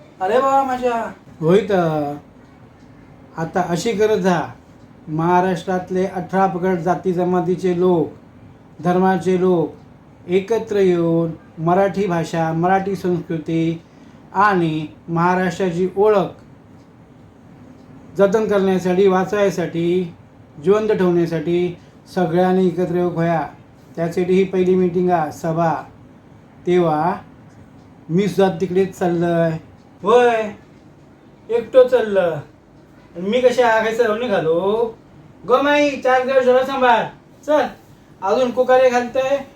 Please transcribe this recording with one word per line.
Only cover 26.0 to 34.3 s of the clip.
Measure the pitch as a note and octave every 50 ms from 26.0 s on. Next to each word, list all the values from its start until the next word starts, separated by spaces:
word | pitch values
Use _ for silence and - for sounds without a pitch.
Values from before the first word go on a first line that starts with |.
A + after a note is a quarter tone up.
| - - - - - - - - - - - - -
तेव्हा | F3+ F3+ F3+ F3 D#3+ D3+ D3+ D#3+ D#3 G#3 G3+ - - - - - - - - - - - - - - - - - -
मी | D#3+ F#3 G#3
सुद्धा | F3+ - F#3+ G3 F#3+ E3 E3
तिकडेच | F#3+ E3+ F3+ F#3+ G3 F#3 - -
चाललोय. | F#3+ F3 F3 E3+ F3 F3 E3+ E3+ E3+ E3 D#3+ D#3+ - - - - - - - - F3
होय, | G3+ A#3+ B3 A#3+ A#3+ A#3 A3 G#3+ G3+ G3+ - - - - - - - - - - - - - - - - - - -
एकटो | A3+ A#3+ A3+ - - B3+ B3+
चाललं. | B3+ B3+ A#3 A3 G#3+ G3 F#3+ F3+ E3+ D3+ C#3+ - - - - - - - - - - - - - - -
आणि | E3+ F#3 G3+
मी | A#3 B3+
कशी | B3+ B3 - B3+
आगायचं | A#3+ A3+ A3 A3 G#3+ A3+ A3 A#3+ A#3
रवणी | G#3+ G#3+ A3+ B3
घालू? | A#3+